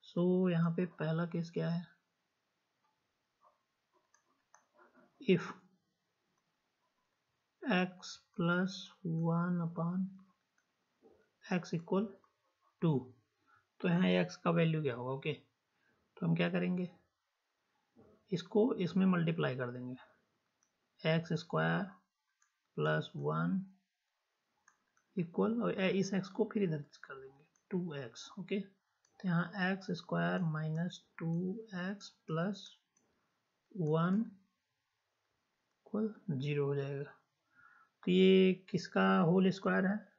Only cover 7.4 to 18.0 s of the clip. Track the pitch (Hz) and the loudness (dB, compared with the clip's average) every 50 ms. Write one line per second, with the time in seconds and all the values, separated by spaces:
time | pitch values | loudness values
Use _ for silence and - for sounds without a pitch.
7.4 | _ _ _ _ 392 285 220 180 185 185 - - - - - - _ _ _ - | _ _ _ _ -2 0 2 2 2 0 -4 -12 -16 -16 -16 -16 _ _ _ -2
8.4 | 170 170 175 180 185 185 - - - - - _ _ 180 165 160 165 165 165 170 | 0 2 2 2 2 0 -2 -8 -14 -16 -20 _ _ -6 -4 -2 0 0 0 0
9.4 | 170 180 180 175 170 165 170 - 165 170 180 190 190 190 - - - _ _ _ | 0 0 -2 -2 -2 -4 -4 -4 -4 -2 -2 -2 -4 -4 -6 -14 -20 _ _ _
10.4 | _ _ _ _ _ _ _ _ _ _ _ _ _ - - _ _ _ _ _ | _ _ _ _ _ _ _ _ _ _ _ _ _ -20 -20 _ _ _ _ _
11.4 | _ - 185 180 170 - - 165 - - - 190 214 - - - _ _ _ _ | _ -4 -2 -2 -2 -2 -6 -6 -4 -2 -2 -2 -2 -2 -8 -16 _ _ _ _
12.4 | _ _ _ _ _ _ _ _ - 165 151 127 - - - _ _ _ _ _ | _ _ _ _ _ _ _ _ 2 2 2 2 -2 -4 -18 _ _ _ _ _
13.4 | _ _ _ _ _ _ _ _ - 180 170 170 185 180 180 180 180 175 - - | _ _ _ _ _ _ _ _ 0 2 2 4 4 6 6 4 2 0 -4 -2
14.4 | _ 175 170 170 165 165 160 156 156 139 120 120 123 127 135 135 - 160 139 - | _ 0 2 4 4 2 2 0 0 -2 -2 -2 -4 -6 -6 -4 -4 -6 -6 -6
15.4 | - _ _ _ _ _ _ _ _ _ _ _ _ _ _ - - 170 165 165 | -10 _ _ _ _ _ _ _ _ _ _ _ _ _ _ -4 0 0 2 2
16.4 | 170 170 175 180 180 180 180 180 180 170 - _ _ _ _ _ _ _ _ _ | 2 0 0 0 0 0 -2 -2 -4 -6 -8 _ _ _ _ _ _ _ _ _
17.4 | _ _ _ _ _ _ _ _ _ _ _ - | _ _ _ _ _ _ _ _ _ _ _ -20